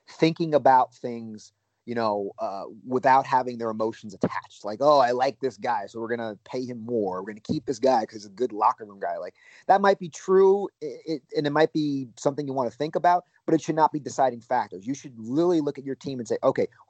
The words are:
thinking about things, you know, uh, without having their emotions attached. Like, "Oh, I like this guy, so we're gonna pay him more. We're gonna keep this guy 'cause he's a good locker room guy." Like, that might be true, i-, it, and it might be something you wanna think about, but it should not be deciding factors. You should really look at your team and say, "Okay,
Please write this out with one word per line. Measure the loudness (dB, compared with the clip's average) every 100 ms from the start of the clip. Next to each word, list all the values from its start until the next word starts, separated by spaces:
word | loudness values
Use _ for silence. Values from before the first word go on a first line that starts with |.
| _
thinking | 0 0 2 0
about | 2 6 6 4
things, | _ -10 -10 -12 -16 -18 _ _ _ -8
you | -2
know, | -2 -2 -6 -8
uh, | -8 -8 -12 -14 -4
without | 0 4 4 4
having | 0 0 -4
their | -6
emotions | -2 -4 -4 -14
attached. | -4 -4 -4 -12 -14
Like, | -10 0
"Oh, | 4 6
I | 4
like | 2 -2 -2
this | -6 -6
guy, | -4 -4 -6
so | -10
we're | -6
gonna | -6 -6 -10
pay | -10 -8
him | -8 -10
more. | -4 -2 -2 -4
We're | -8
gonna | -14
keep | -10 -10 -8
this | -2
guy | 2 2 0
'cause |
he's | -10 -16
a |
good | -6 -4
locker | 0 0 0
room | -8 -10
guy." | -8 -6
Like, | -10 _ _ -14 2
that | 4
might | 4 2
be | 0
true, | -12 2 6 6 4 0 -10
i-, | -12 -12
it, | -8 -8 _ -4
and | 0
it |
might | 2 2
be | 2 -2 -2 -6 -4
something | -4 -2 -6
you |
wanna | -4 -4
think | -4 -4
about, | 0 2 2 0 _
but | 0
it | 0
should | 0
not | 2 2
be | 2
deciding | -8 0 0 0
factors. | -4 -2 -2 -8 -8
You |
should | -10 -10 -14
really | -6 0 2 2
look | 0 -6
at |
your | -8 -10
team | -8 -8
and | -4
say, | 0
"Okay, | 0 0 -4 _ _